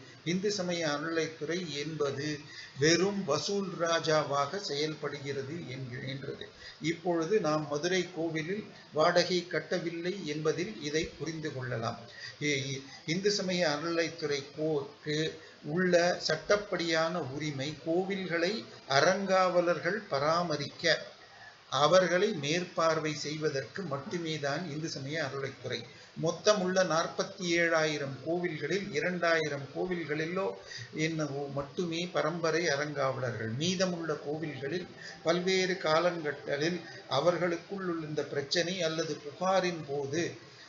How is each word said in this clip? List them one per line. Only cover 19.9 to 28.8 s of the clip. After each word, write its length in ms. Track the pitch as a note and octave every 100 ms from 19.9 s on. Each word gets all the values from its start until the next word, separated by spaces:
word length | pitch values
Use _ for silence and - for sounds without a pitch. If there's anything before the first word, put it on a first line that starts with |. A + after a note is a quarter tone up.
| A3 -
பராமரிக்க, 960 | C#3 D3 E3+ F3 D3 C3+ - E3 D3 - - - - - - - C3+
அவர்களை 520 | D3+ F#3 E3+ F3+ G#3+ E3+
மேற்பார்வை 760 | C#3+ F3 F3+ - E3 D#3 D#3 D3
செய்வதற்கு 640 | D3 D#3 D3+ C3+ - -
மட்டுமே 500 | E3+ C#3 G#3 F3+ D#3+ D#3
தான் 240 | C#3+ D#3 F3+
இந்து 200 | D3+ D#3+
சமய 340 | D3+ C3+ D#3+
அறநிலைத்துறை. 560 | C#3 C#3 C3 - B2+ A#2 - - - D3
மொத்தம் 420 | D#3+ E3 G#3 F#3+
உள்ள 160 | F3+ F#3
நாற்பத்தி 600 | F3 D#3+ F#3 - F#3+ - F3 E3+
ஏழாயிரம் 580 | E3 E3 D#3 D3 C#3 B2+
கோவில்களில் 640 | D#3 F3 F3 D3+ D3 G3